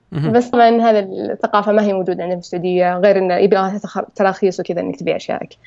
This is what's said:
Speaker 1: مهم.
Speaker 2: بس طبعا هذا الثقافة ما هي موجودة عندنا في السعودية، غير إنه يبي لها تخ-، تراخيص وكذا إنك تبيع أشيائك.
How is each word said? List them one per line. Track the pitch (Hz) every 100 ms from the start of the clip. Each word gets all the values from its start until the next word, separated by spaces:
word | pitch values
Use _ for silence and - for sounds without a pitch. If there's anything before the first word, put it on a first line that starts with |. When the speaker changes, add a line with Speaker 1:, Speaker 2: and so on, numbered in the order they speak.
| -
Speaker 1:
مهم. | 165 156
Speaker 2:
بس | 226 240
طبعا | 247 233 233
هذا | 226 214
الثقافة | 196 190 208 - - 208 208
ما | 208
هي | 208
موجودة | 190 180 180
عندنا | 175 180
في |
السعودية، | 175 180 180 180 180 180
غير | 202 190
إنه | 185 175
يبي | 196 196
لها | 190 202
تخ-، | - 196 -
تراخيص | - 190 185 196 180
وكذا | 180 170
إنك | 185 180
تبيع | 175 -
أشيائك. | - - - -